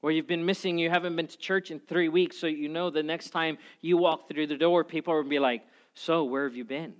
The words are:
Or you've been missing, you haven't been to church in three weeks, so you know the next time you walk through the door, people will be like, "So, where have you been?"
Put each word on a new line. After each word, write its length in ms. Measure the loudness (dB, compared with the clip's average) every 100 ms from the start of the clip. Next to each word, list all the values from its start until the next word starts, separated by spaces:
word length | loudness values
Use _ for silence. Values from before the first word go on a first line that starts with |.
Or 80 | 0
you've 160 | 0 0
been 180 | -2
missing, 340 | 0 0 0 0
you 120 | 2
haven't 240 | 2 0
been 140 | -4 -6
to 100 | -8
church 320 | -2 -2 -2
in 80 | -14
three 300 | -4 0 2
weeks, 280 | 4 2 0
so 120 | -4
you 200 | -2 -4
know 220 | -2 -2
the 140 | -2
next 260 | -2 -4 -4
time 260 | -2 -2 -4 -12 -12
you 160 | 2 4
walk 320 | 4 2 -4
through 200 | -4 -2
the 80 | 2
door, 260 | 4 4
people 320 | 2 -4 0
will 80 | 0
be 160 | 0 2
like, 260 | 2 0 -6 _ _
"So, 300 | -16 0 2
where 180 | 2 0
have 140 | -4 -6
you 80 |
been?" 320 | -8 -8 -10 -14